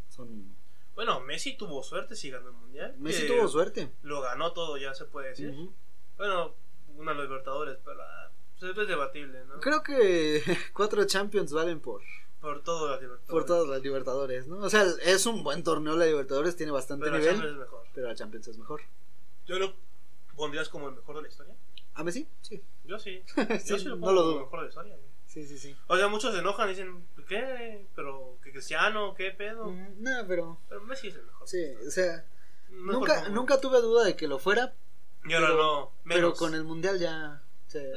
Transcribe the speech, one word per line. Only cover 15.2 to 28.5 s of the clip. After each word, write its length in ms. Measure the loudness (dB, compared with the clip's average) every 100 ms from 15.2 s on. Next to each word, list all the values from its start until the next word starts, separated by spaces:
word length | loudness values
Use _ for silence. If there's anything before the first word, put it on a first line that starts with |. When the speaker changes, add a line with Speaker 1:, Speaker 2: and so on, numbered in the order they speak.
| 4
Speaker 1:
un 160 | 0
buen 200 | 0 0
torneo 320 | 0 2 2 4
la 100 | 4
Libertadores, 500 | 4 2 2 2 0
tiene 140 | 0
bastante 300 | 0 0 -2 0
Speaker 2:
Pero 80 | 4
la 40 |
Speaker 1:
nivel, 160 | 4 4
Speaker 2:
Champions 180 | 0
es 60 | -2
mejor. 240 | -4 -4 -4
Speaker 1:
pero 140 | -2 -2
la 80 | -2
Champions 320 | -2 -2 -2
es 80 | -2
mejor. 240 | -2 -2 -4 -4 -4 -2 -2 -2 -2
Speaker 2:
Yo 140 | 0
lo 160 | 0 -2 -2 -2 -4 -4 -4 -2
pondrías 320 | -2 0 -2
como 220 | -2 -2
el 60 | -2
mejor 200 | -2 -4
de 40 |
la 60 | -4
historia. 260 | -4 -4 -4 -2 -2 -2
Speaker 1:
¿A 100 | -2
Messi? 240 | 0 -2 -2 -4
Sí. 200 | -4 -2 -2 -4
Speaker 2:
Yo 140 | -2 -4
sí. 240 | -4 -4 -2
Speaker 1:
<laughs> 60 | 0
Speaker 2:
Yo 220 | 2 2
Speaker 1:
Sí, 200 | 2 0
Speaker 2:
sí 60 | 0
lo 100 | 0
Speaker 1:
no 60 |
Speaker 2:
pongo 100 | 4
Speaker 1:
lo 80 | 6
Speaker 2:
como 80 | 6
el 20 | 2
Speaker 1:
dudo. 80 | -2
Speaker 2:
mejor 140 | -4
de 40 | -4
la 40 |
historia, 260 | -4 -4 -4
güey. 160 | -4 -4 -4
Speaker 1:
Sí, 180 | -4 -4
sí, 100 | -4
sí. 160 | -4 -4 2
Speaker 2:
O 80 | 4
sea, 140 | 4
muchos 240 | 2 0
se 60 | 0
enojan 260 | 0 0 0
y 40 |
dicen, 360 | 0 -4 -4 -4 -4 -2
"¿Qué? 640 | -2 -2 -4 -4 -4 -4 -4
¿Pero 420 | -2 -4 -4 -4
que 80 | -4